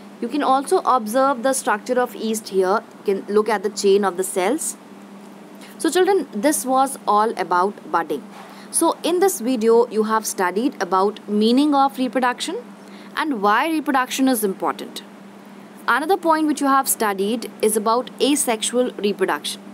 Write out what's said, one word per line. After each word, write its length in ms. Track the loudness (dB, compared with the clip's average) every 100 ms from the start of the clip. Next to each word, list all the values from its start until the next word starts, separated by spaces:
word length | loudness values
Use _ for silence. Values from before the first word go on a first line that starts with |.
| -20 -10
You 100 | -6
can 140 | -2
also 360 | 0 0 2 0 2
observe 560 | 0 0 2 2 2
the 100 | 0
structure 480 | 0 0 -2 -2 -2
of 140 | -2 -4
yeast 320 | -4 -4 -2
here. 340 | 0 2 2 -2 -8
You 0 |
can 300 | -4 -4 0
look 160 | 0 2
at 120 | 0
the 60 | -2
chain 340 | 0 4 4
of 140 | 2 -2
the 80 |
cells. 540 | -4 -2 0 0 -4 -10 -16 -20 -20 -20 -20 -20 -20 -20 -20 -6
So 140 | -2
children, 360 | 2 2 2 0
this 320 | -2 0 0
was 340 | 0 2 0 -2 0
all 260 | 2 2 -2
about 560 | 0 0 0 -4 -4
budding. 320 | -2 -2 -6 -8 -18 -18 -20 -8
So 260 | -2 0 0
in 180 | -2 2
this 200 | 2 0
video, 460 | -2 0 4 4 4
you 160 | 0
have 200 | 0 0
studied 580 | -2 -2 -2 0 -2 -2
about 380 | -2 2 0 -2 -4
meaning 460 | 0 4 4 4
of 240 | 4 2 0
reproduction 580 | -4 0 0 -2 -6 -8 -10 -18 -20 -20 -12
and 280 | -6 -4 0
why 260 | 2 2 2
reproduction 580 | 0 0 0 0 0 2
is 160 | 2
important. 600 | 0 -2 -4 -4 -8 -14 -18 -20 -20 -20 -20 -20 -20 -8 -2
Another 300 | 0 2 0
point 300 | 2 2 2
which 160 | 0
you 40 | 2
have 220 | 2 2
studied 600 | 0 0 0 0 -2 -6 -2
is 160 | 0 2
about 340 | 2 0 -2 -2
asexual 760 | 0 2 0 -2 -2 0 0
reproduction. 680 | -2 -2 0 -2 -2 -6 -10 -14